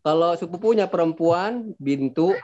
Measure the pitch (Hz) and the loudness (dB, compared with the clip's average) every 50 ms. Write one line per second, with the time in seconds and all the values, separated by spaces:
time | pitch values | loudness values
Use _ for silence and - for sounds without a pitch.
0 | _ 156 156 165 170 170 175 170 185 165 175 175 214 220 233 214 196 185 - 175 | _ 0 2 2 2 2 0 -2 -4 -10 -8 -2 0 2 2 2 2 0 0 0
1 | 165 165 160 - 165 165 170 175 190 214 240 247 226 220 - _ 143 139 139 139 | 0 0 0 0 2 2 2 2 0 -4 -4 -6 -8 -12 -14 _ -4 -2 -2 -2
2 | 135 131 127 160 160 185 196 - | -2 -4 0 0 0 0 0 -2